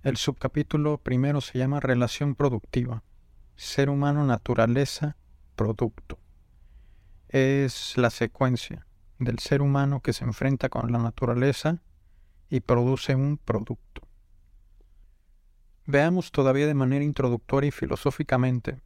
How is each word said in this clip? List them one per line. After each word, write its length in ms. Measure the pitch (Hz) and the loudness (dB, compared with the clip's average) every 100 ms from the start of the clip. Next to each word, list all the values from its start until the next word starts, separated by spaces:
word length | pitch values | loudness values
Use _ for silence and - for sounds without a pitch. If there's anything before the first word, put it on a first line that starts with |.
El 160 | 135 120 | -2 -2
subcapítulo 800 | - 135 131 151 147 151 151 147 | -4 -4 -4 -4 -2 0 0 -2
primero 420 | - 127 139 143 | -2 0 2 0
se 180 | - 127 | -2 -2
llama 220 | 131 143 | -2 -2
Relación 560 | 131 123 120 - 143 127 | 0 2 0 0 -4 0
productiva, 640 | 143 117 - 131 123 113 - - _ - - - | 0 0 -4 -4 -2 -6 -12 -20 _ -20 -20 -18
ser 340 | - - 139 | -6 0 2
humano, 340 | 143 143 147 | 2 2 2
naturaleza, 920 | 139 113 - 120 117 123 139 - 151 - _ - - - | 2 0 0 2 4 2 0 -2 -6 -6 _ -20 -20 -4
producto. 640 | 110 107 117 - - - - - _ - - - - - - - - | -2 0 -4 -4 -18 -18 -18 -20 _ -20 -20 -20 -20 -20 -20 -20 -2
Es 680 | 139 135 139 135 - - - | 2 4 2 0 -4 -4 2
la 140 | 120 | 2
secuencia 760 | - 110 - 131 120 - - - - - - | 2 -4 2 0 0 -4 -14 -16 -20 -20 -4
del 220 | 123 113 | -4 -4
ser 220 | - 143 | 0 2
humano 400 | 143 139 139 139 | 4 2 0 0
que 100 | - | -2
se 100 | 120 | -4
enfrenta 460 | 120 107 135 135 131 | -4 -2 0 0 -2
con 240 | 117 120 | -2 -2
la 80 | 120 | 0
naturaleza 800 | 117 - 120 120 135 - 151 170 _ - _ - - - - | -2 -2 -2 2 0 0 -2 -2 _ -20 _ -20 -20 -20 -6
y 120 | 131 | -6
produce 560 | - 120 123 131 - 131 | 0 2 2 0 0 0
un 200 | 139 147 | 0 -4
producto. 680 | - 107 113 117 - - - - _ - - - - - - - - _ _ - _ _ _ _ - | -4 -4 -4 -10 -12 -20 -20 -20 _ -20 -20 -20 -20 -20 -20 -20 -20 _ _ -20 _ _ _ _ 0
Veamos 440 | 143 160 180 - | 2 4 2 0
todavía 380 | - 135 135 147 | 2 4 4 2
de 60 | |
manera 300 | 143 131 139 | 2 2 2
introductoria 600 | 147 147 131 120 - 139 143 | 0 0 0 0 0 0 0
y 60 | |
filosóficamente 1080 | - 135 139 143 - 151 131 127 123 - 131 | -2 -4 -2 -2 -4 0 2 2 0 -4 -10